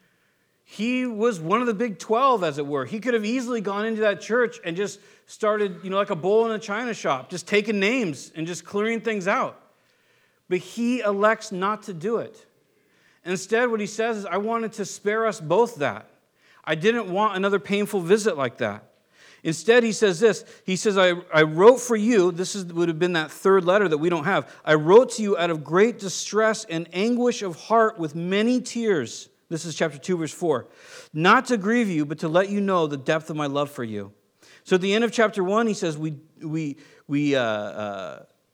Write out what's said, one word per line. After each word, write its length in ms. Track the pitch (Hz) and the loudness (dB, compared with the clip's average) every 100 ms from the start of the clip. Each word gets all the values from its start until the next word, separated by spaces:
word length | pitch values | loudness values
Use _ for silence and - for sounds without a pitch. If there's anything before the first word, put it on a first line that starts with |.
| _ _ _ _ _ _ | _ _ _ _ _ _
He 440 | _ - 226 254 254 | _ -6 -2 -2 -2
was 320 | 208 233 185 | 0 0 0
one 200 | 156 220 | 0 0
of 80 | 240 | 2
the 60 | |
big 260 | 196 240 180 | -2 -4 -6
twelve, 460 | - 220 269 233 165 | -2 2 2 2 0
as 140 | 139 | -2
it 60 | 143 | -4
were. 200 | 143 127 | -4 -4
He 160 | 214 | -6
could 120 | 247 | -2
have 120 | 233 208 | 0 0
easily 340 | 262 240 240 | -4 -4 -4
gone 260 | 196 202 220 | -4 -4 -4
into 160 | 220 | 0
that 200 | 214 196 | 0 0
church 380 | - 240 233 - | -2 0 0 -4
and 140 | 170 170 | -8 -4
just 240 | 202 - - _ _ | -6 -8 -20 _ _
started, 540 | - 214 214 202 175 | -4 -2 0 -2 -6
you 60 | 185 | -4
know, 80 | 196 | -2
like 140 | 202 | -2
a 40 | 175 | -2
bull 300 | 180 214 226 | 2 2 2
in 60 | |
a 60 | 214 | -2
china 340 | 214 208 247 | -6 -6 -6
shop, 360 | 202 175 131 - | -4 -2 -2 -4
just 160 | 175 - | -12 -2
taking 340 | 208 208 202 | 0 0 0
names 520 | 196 262 190 139 - 160 | 0 0 -2 -6 -12 -10
and 120 | 165 | -8
just 160 | 170 | -8
clearing 380 | - 202 220 233 | -8 -4 -2 -4
things 260 | 226 214 180 | -4 -4 -2
out. 320 | 254 165 - _ _ _ _ _ _ _ _ - | -2 -4 -8 _ _ _ _ _ _ _ _ -6
But 120 | 180 | -6
he 400 | - 226 233 247 | -6 -4 -2 0
elects 520 | 208 196 214 220 - | -2 2 2 2 -4
not 300 | 180 196 214 | -4 -4 -4
to 100 | 214 | -8
do 240 | 170 196 220 | -8 -4 -4
it. 280 | 113 - _ _ _ _ _ _ _ _ | -6 -14 _ _ _ _ _ _ _ _
Instead, 480 | 170 185 - 226 247 | -8 -8 -2 0 0
what 80 | 220 | 0
he 80 | 208 | -4
says 300 | - 226 214 | -4 -4 -4
is, 80 | 196 | -4
"I 100 | 185 | -4
wanted 360 | 214 226 220 | -2 -2 -4
to 120 | 214 185 | -6 -10
spare 400 | - 202 220 226 | -6 -2 0 0
us 160 | 170 | -2
both 360 | 151 185 233 156 | 2 2 2 0
that. 300 | 131 104 - _ _ _ _ _ | -4 -4 -12 _ _ _ _ _
I 120 | - 160 | -6 0
didn't 360 | 202 240 190 | 2 0 -2
want 240 | 185 214 190 | 0 0 0
another 220 | 196 196 | 0 0
painful 440 | 196 202 202 202 | 0 -2 0 -2
visit 360 | 165 220 208 156 | 2 2 2 -2
like 220 | 127 - | -4 -2
that." 320 | 113 104 - _ _ _ - - | -4 -4 -14 _ _ _ -20 -8
Instead, 420 | 160 156 - 240 | -6 0 4 4
he 80 | 226 | 4
says 280 | 196 208 165 | 2 0 4
this. 240 | 226 185 - - - | 2 2 -6 -12 -6
He 100 | 185 | -2
says, 240 | 220 190 | 0 4
"I, 140 | 180 175 - | 4 2 2
I 100 | 156 | 4
wrote 360 | 156 156 214 254 | 4 8 8 8
for 160 | - 220 | 2 0
you." 360 | 214 233 180 | 2 4 4
This 240 | 170 185 202 | 0 -4 -6
is, 100 | 175 | -6
would 220 | 170 170 | -2 -2
have 100 | 156 | 0
been 140 | 180 | 0
that 180 | 170 151 | 0 -4
third 320 | - 196 190 | -2 4 4
letter 240 | 175 202 190 | 4 2 2
that 100 | 147 | 0
we 120 | 170 | 0
don't 160 | 165 151 | 0 0
have. 260 | 175 - - | -2 -4 -6
"I 120 | 156 156 | 2 2
wrote 380 | 156 214 254 | 8 8 8
to 100 | 220 | 2
you 120 | 202 175 | -2 0
out 140 | 170 | 0
of 140 | 160 | -2
great 340 | 143 175 233 190 | 0 2 2 0
distress 640 | 196 - - 208 220 214 - | -8 -8 -4 0 0 0 -6
and 220 | 165 170 | -8 -6
anguish 480 | 180 226 240 247 233 | -4 -2 0 0 -2
of 140 | 196 156 | -6 -10
heart 420 | - 226 220 214 | 0 2 2 0
with 160 | 160 | -6
many 480 | 160 175 196 226 254 | -6 -2 0 2 0
tears." 680 | 254 233 226 170 110 - - _ - | -4 -4 0 0 -2 -10 -18 _ -12
This 160 | 160 165 | -10 -8
is 100 | 151 | -4
chapter 220 | 165 139 | -4 -4
two, 200 | - 175 | -6 -4
verse 140 | 156 | -4
four. 340 | - 175 123 - - - - - | -4 -2 -2 -6 -18 -20 -20 -10
"Not 340 | 151 180 240 254 | 0 4 4 4
to 100 | 233 | 0
grieve 320 | 190 240 208 | 2 2 2
you, 160 | 160 147 | 0 -2
but 140 | 156 | -4
to 80 | 165 | 0
let 220 | 170 196 | 2 2
you 120 | 202 | 0
know 240 | 196 180 156 | 0 0 0
the 120 | 143 | -2
depth 340 | 127 156 156 | -2 -2 -4
of 40 | 151 | -6
my 120 | 147 | -4
love 240 | 139 143 | -2 -4
for 120 | 143 | -6
you." 300 | 117 104 98 - _ _ - - | -8 -8 -10 -18 _ _ -20 -20
So 120 | - 185 | 0 2
at 60 | |
the 120 | 196 | 2
end 100 | 208 | 2
of 80 | 233 | 2
chapter 320 | 240 214 208 | 2 0 0
one, 220 | 185 214 233 | 0 2 0
he 80 | |
says, 240 | 196 175 151 | -2 -4 -4
"We, 180 | 156 143 - _ | -6 -8 -16 _
we, 380 | 160 160 151 135 - - - | -8 -6 -6 -10 -18 -20 -4
we, 280 | 143 147 135 | 0 2 2
uh, 80 | |
uh, 800 | 113 107 104 98 104 98 87 62 - _ _ | 2 -2 -4 -8 -8 -8 -10 -14 -20 _ _